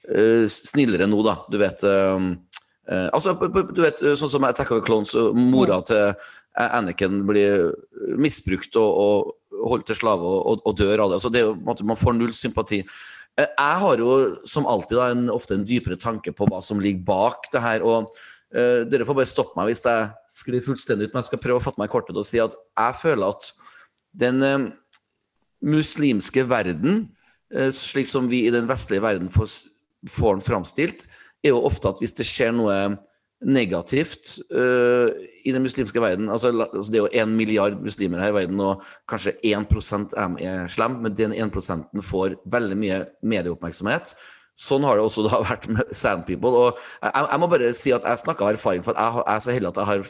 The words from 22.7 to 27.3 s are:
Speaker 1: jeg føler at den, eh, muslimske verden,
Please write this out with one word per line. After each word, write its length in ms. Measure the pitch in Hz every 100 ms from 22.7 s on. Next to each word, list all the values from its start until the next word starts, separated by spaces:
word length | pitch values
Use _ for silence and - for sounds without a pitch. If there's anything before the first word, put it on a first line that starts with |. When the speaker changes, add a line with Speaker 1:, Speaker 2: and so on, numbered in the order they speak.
| -
Speaker 1:
jeg 160 | 117 127
føler 260 | 165 127 98
at 240 | - - - - - - _ _ -
den, 260 | 123 131
eh, 280 | 135 139 117 - _ - _ _ _ _ _ -
muslimske 840 | 147 151 151 - 147 107 - 131 127
verden, 600 | 123 92 78 127 208 202 _ _